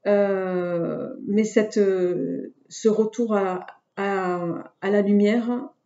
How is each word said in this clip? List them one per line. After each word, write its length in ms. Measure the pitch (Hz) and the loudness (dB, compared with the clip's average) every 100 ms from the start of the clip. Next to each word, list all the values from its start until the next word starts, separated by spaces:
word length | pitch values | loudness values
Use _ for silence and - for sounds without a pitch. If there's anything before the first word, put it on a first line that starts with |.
| - | 2
euh, 1000 | 202 202 196 190 180 175 175 165 156 - - - | 2 2 0 -2 -2 -2 -2 -2 -4 -8 -10 0
mais 180 | 208 | 0
cette, 340 | 214 220 214 220 | 2 2 2 2
euh, 720 | 196 185 180 175 170 - - _ _ | 2 2 0 0 -4 -6 -10 _ _
ce 200 | - 220 | 0 2
retour 460 | 208 214 226 226 208 | 2 0 -2 -2 0
à, 300 | 190 180 - - _ - | 0 -4 -10 -20 _ -6
à, 760 | 196 196 180 175 170 - - _ | -4 -2 -2 -2 -4 -6 -10 _
à 100 | 196 | 0
la 100 | 208 | 2
lumière 680 | 196 202 202 233 233 247 - _ | 4 4 4 2 0 -4 -6 _